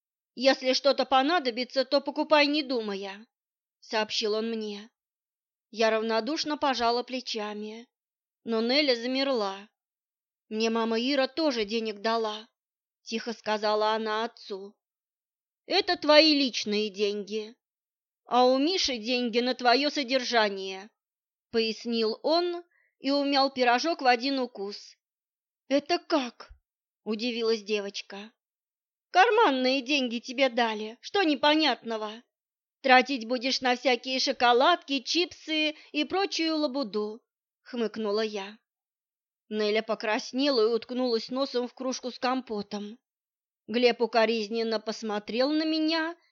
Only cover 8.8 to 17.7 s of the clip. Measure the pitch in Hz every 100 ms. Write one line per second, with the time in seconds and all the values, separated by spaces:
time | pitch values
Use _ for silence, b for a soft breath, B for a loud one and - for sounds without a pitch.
8.8 | 285 233 240 262 277 240 196 196 214 _
9.8 | _ _ _ _ _ _ - 214 226 226
10.8 | 226 226 254 285 262 - 311 233 202 226
11.8 | 220 208 220 226 220 214 226 _ _ _
12.8 | _ _ - 226 240 220 208 214 214 214
13.8 | 214 220 220 214 233 - - 190 202 _
14.8 | _ _ _ _ _ _ _ _ - 359
15.8 | 381 349 294 302 320 285 269 - 214 208
16.8 | 214 190 208 208 196 214 214 247 _